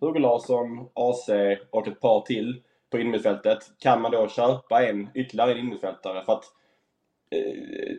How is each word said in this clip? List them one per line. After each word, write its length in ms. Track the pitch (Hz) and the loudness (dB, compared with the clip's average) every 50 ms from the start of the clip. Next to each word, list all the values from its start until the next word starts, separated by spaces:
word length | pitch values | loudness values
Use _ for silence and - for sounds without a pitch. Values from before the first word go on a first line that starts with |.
Hugo 180 | 135 160 160 160 | -2 0 2 2
Larsson, 720 | 139 123 117 120 - - 127 120 120 117 117 117 131 131 _ | 4 4 2 2 0 0 0 0 0 -4 -8 -10 -14 -10 _
A 200 | 117 120 123 123 123 - | -2 0 0 0 -2 -2
C 320 | - 107 101 101 101 98 101 - - | 0 2 2 2 2 0 0 -4 -4
och 180 | - 110 107 107 | -4 -4 -4 -4
ett 120 | 101 - | -4 0
par 220 | - 120 110 104 | 2 4 4 4
till 400 | - - 127 110 107 120 123 123 - _ _ _ _ _ | 2 0 -4 -4 -4 -6 -8 -10 -14 _ _ _ _ _
på 80 | - 120 | -4 -2
innermittfältet, 600 | 117 120 113 107 - 110 101 101 - 107 110 - - - _ _ | -2 -2 -2 0 0 0 0 0 0 0 0 0 -2 -8 _ _
kan 220 | - 135 123 113 | 2 2 4 4
man 100 | 113 117 | 2 2
då 160 | 120 113 110 104 | 2 2 0 0
köpa 580 | - - 120 123 135 131 - - 113 120 127 | 0 2 2 2 2 0 0 2 2 4 4
en 240 | 117 104 101 101 107 - | 2 0 -4 -6 -8 -6
ytterligare 440 | 131 127 127 - 107 117 127 123 117 | -8 -8 -6 -2 0 2 2 2 0
innermittfältare 640 | 120 123 110 92 - 95 90 - - 98 92 95 95 | -4 -6 -6 -6 -6 -8 -8 -8 -8 -8 -8 -4 -2
för 80 | - 110 | 0 -2
att, 100 | - - - _ _ _ _ _ _ _ _ _ _ _ _ _ _ _ _ | -2 -2 -8 _ _ _ _ _ _ _ _ _ _ _ _ _ _ _ _
eh, 640 | - 80 - - - - - - - - - - - | -4 -4 -4 -4 -6 -8 -10 -12 -10 -10 -8 -8 -10